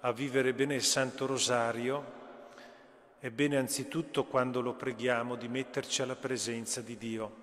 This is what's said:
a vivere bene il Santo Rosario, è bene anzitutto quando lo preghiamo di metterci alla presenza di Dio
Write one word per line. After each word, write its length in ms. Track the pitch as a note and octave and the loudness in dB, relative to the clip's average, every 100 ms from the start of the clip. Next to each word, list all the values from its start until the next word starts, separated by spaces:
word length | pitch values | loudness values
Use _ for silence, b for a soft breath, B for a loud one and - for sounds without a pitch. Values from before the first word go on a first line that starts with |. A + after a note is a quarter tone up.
a 100 | B2 | 0
vivere 420 | A2+ C#3 C3 B2+ | 0 2 4 4
bene 220 | C3 C#3+ C#3 | 4 2 4
il 80 | |
Santo 420 | G#2+ - C3 - C3+ | 4 4 2 0 -2
Rosario, 880 | C3 A2+ B2 A#2 A#2 A#2+ C#3 C#3 - - - - B B B B B B - | 2 4 4 4 2 0 -2 -4 -14 -16 -16 -18 B B B B B B -10
è 100 | B2+ | -8
bene 280 | A2+ D3 C#3+ | 0 2 4
anzitutto 680 | B2+ - C3+ D#3+ D#3+ - C3+ | 2 -2 -2 -4 -2 0 2
quando 360 | C3+ B2+ B2 | 4 2 2
lo 120 | B2 | -2
preghiamo 640 | B2 C3+ A2+ B2 A#2+ A#2+ B2 | -2 -4 0 2 2 2 -4
di 120 | A#2+ | -4
metterci 540 | B2+ C3 - C3 - | -4 -2 -4 -2 -2
alla 140 | B2+ B2+ | -2 -4
presenza 680 | C3+ B2+ A#2 A#2 A2+ - | -4 -2 -2 -4 -4 -6
di 160 | A2 A#2 | -6 -8
Dio 340 | A2+ A2 A2 G#2+ | -6 -4 -6 -10